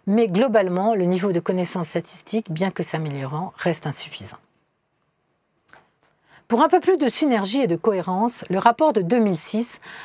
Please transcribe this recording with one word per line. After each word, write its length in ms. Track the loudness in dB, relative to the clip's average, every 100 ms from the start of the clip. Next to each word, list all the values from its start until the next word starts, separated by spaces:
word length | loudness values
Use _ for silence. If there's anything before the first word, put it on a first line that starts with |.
| -2
mais 200 | 2 2
globalement, 680 | 2 2 4 2 2 0 2
le 80 |
niveau 300 | 2 0 0
de 80 | -2
connaissances 480 | 0 -2 -2 -2 -4
statistiques, 600 | -6 -6 -10 -6 -6 -4
bien 220 | -4 -4
que 100 | -4
s'améliorant, 720 | -4 -4 -6 -6 -6 -6 -8 -6
reste 300 | -4 -4 -6
insuffisant. 500 | -8 -10 -14 -16 -20 _ _ _ _ _ _ _ _ _ _ _ _ _ -20 _ _ _ _ _ _ -2
Pour 140 | 2
un 80 | 4
peu 100 | 4
plus 180 | 4 2
de 120 | 2
synergie 500 | 0 2 2 0 0
et 80 | 0
de 80 | 0
cohérence, 680 | 0 -2 -2 -2 -2 -2 -4
le 80 | 4
rapport 360 | 4 6 2
de 80 | 2
deux 180 | 2 2
mille 200 | 2 0
six 400 | -2 -4 -4 -8 -14 -20